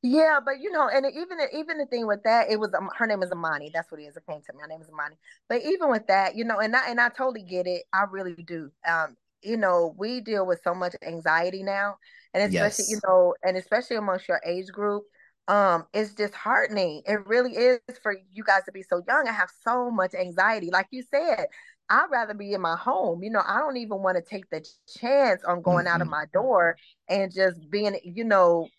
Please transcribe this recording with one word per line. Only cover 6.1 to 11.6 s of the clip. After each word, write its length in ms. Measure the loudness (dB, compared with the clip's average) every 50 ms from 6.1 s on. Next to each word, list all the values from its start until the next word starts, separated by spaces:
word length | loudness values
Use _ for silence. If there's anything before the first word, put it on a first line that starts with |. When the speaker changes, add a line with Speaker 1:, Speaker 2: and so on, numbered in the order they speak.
| 2 2 2 0 -2
Speaker 1:
you 80 | -4 -4
know, 140 | -2 0 0
and 180 | 0 2 0
I, 140 | 0 0 0
and 100 | 0 0
I 80 | 0 0
totally 340 | 0 -2 -4 -4 -4 -6
get 240 | -12 -6 -4 -4 -2
it. 180 | -2 -4 -4 -4 _
I 140 | 0 0 0 0
really 240 | -4 -8 -8 -8 -10
do. 360 | -12 -14 -12 -12 -12 -12 -14 _ _ -2
Um, 300 | -2 0 0 -2 -4 -6 _ _ _ _ _
you 160 | _ -6 -2
know, 380 | 0 2 4 4 4 2 0 -2
we 240 | -6 -6 -6 -6 -8
deal 240 | -6 -4 -2 -2 0
with 160 | 0 -2 -2
so 120 | _ -4 -2
much 200 | -2 -4 -6 -6 -8
anxiety 600 | -10 -10 -10 -2 0 2 2 2 0 -2 -4 -6